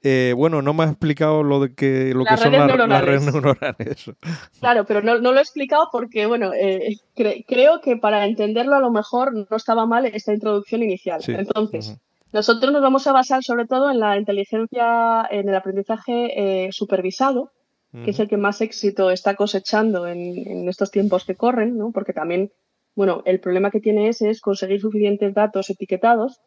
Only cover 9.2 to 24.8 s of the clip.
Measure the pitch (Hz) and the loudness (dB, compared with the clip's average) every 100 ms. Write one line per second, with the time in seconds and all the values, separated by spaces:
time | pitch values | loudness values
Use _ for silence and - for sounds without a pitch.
9.2 | 269 226 196 220 - 226 226 233 254 214 | -2 -2 -6 -6 -2 0 2 2 0 -4
10.2 | 214 214 214 202 202 226 226 180 - - | -4 -2 0 -2 -2 -4 -2 -4 -6 -8
11.2 | - 117 202 220 214 117 107 107 _ _ | -6 -6 -4 -2 -2 -4 -10 -16 _ _
12.2 | _ 214 214 233 262 294 269 269 277 269 | _ -2 2 2 2 2 2 2 2 2
13.2 | 254 262 262 240 233 262 285 254 214 202 | 2 -2 -2 -4 -2 0 0 0 0 0
14.2 | 208 202 196 220 226 247 233 233 226 226 | -2 -4 -2 -4 -4 -2 0 2 2 0
15.2 | 226 208 202 190 190 190 196 220 233 240 | -2 -4 -2 -2 -2 -6 -4 -6 -4 -2
16.2 | 240 220 196 190 185 196 208 190 185 - | -2 -2 -2 0 -4 -6 -2 -2 -2 -2
17.2 | 269 247 294 _ _ _ _ 123 117 202 | 0 0 -6 _ _ _ _ -10 -8 -4
18.2 | 214 208 202 208 220 - 208 202 190 185 | -2 0 -2 -2 -6 -2 -4 0 0 2
19.2 | - 196 208 196 - 214 220 190 175 175 | -2 -2 -2 -2 -2 0 0 -2 -4 -8
20.2 | 175 180 190 185 175 185 196 202 202 185 | -8 -10 -10 -8 -6 -4 -4 0 0 0
21.2 | - 185 233 254 214 240 214 226 202 - | -4 -4 -2 0 -2 -2 -6 -6 -6 -6
22.2 | 156 175 202 _ _ _ _ - 196 170 | -4 -2 -4 _ _ _ _ -2 0 0
23.2 | - 185 185 185 202 214 214 214 214 233 | -2 -2 0 0 0 0 0 2 2 0
24.2 | 214 220 - 196 190 196 | -2 -2 -2 -4 -2 -2